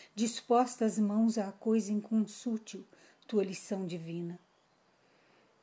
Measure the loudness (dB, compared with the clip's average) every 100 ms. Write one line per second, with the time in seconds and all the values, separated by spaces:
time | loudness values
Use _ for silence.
0 | -12 -4 -2 -2 2 4 4 2 0 2
1 | 2 4 4 2 -2 -4 2 2 2 -2
2 | 0 0 0 -2 -4 -4 -6 -14 -14 -20
3 | -20 _ -4 -2 0 -4 -4 -4 -4 -6
4 | -6 -6 -6 -10 _ _ _ _ _ _
5 | _ _ _ _ _ _